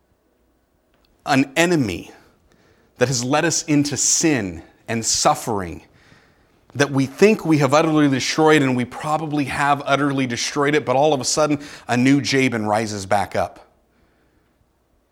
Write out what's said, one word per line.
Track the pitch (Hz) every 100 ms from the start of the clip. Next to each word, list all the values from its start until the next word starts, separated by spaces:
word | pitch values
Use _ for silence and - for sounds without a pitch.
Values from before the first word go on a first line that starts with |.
| _ _ _ _ _ _ _ _ _ _ _ _ -
An | 135 135 165
enemy | 175 165 107 85 - - _ _ _ _ _ _ _ -
that | 127
has | 123
led | 123 151 165
us | -
into | - 147 143 123
sin | - - 165 131 95 80 - _ -
and | 117 110
suffering | - 160 147 - 101 87 78 - _ _ _ _ _ _ _ _
that | 120 143
we | 135 135
think | - 208 214 160
we | 151
have | 135
utterly | 147 160 151 147
destroyed, | 131 - - 156 156
and | 135 127
we | 120
probably | - 151 156 160 147
have | 135 - 143 139 135
utterly | 139 143 139 127
destroyed | 120 - 151 143
it, | 147 123
but | 131
all | 151
of | 139
a | 120
sudden, | - 151 143 - - -
a | 120
new | 131 139
Jabin | 107 135 131 113 104
rises | 107 110 104 95
back | 104 92 104
up. | 87 - - _ _ _ _ _ _ _ _ _ _ _ _ _ _